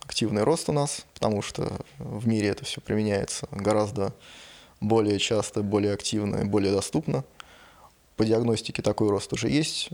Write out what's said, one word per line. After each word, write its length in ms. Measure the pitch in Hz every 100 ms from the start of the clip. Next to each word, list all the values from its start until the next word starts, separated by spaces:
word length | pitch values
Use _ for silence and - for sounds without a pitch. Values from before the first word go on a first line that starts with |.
активный 400 | - - 110 104
рост 240 | 110 165 -
у 40 |
нас, 340 | 151 143 - -
потому 280 | - 120 101
что 380 | - - - - - -
в 280 | 127 107 117
мире 200 | 110 104
это 160 | 98
всё 160 | - -
применяется 680 | - 107 107 101 - - -
гораздо 640 | 101 101 107 104 101 98 - - - - - - -
более 380 | 104 110 104 101
часто, 420 | - 107 101 110
более 300 | 101 104 101
активно 440 | 101 - 107 104 104
и 20 |
более 280 | 104 101 98
доступно. 520 | 98 - 156 156 143 139 - - - - - - _ _ -
По 80 | 110
диагностике 560 | 113 117 107 - -
такой 260 | 107 104 107
рост 220 | 98 -
уже 160 | 110 113
есть. 400 | 139 156 - -